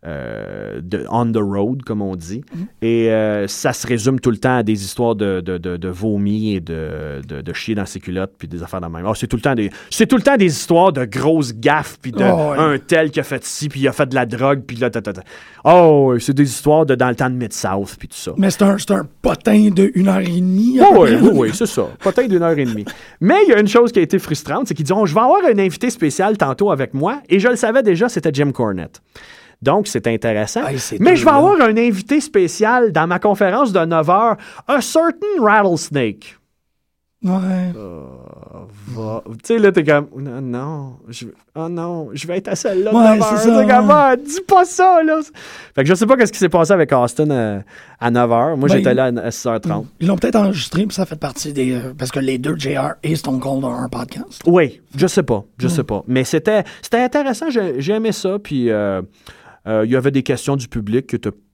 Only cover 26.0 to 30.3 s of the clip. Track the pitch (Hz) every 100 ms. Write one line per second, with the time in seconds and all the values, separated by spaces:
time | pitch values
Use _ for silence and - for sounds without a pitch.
26 | 151 - 190 208 143 131 202 151 131 135
27 | 165 277 - 185 226 247 226 240 220 170
28 | 240 180 160 135 147 - 113 95 80 -
29 | _ - - - - _ 120 180 202 120
30 | 117 113 117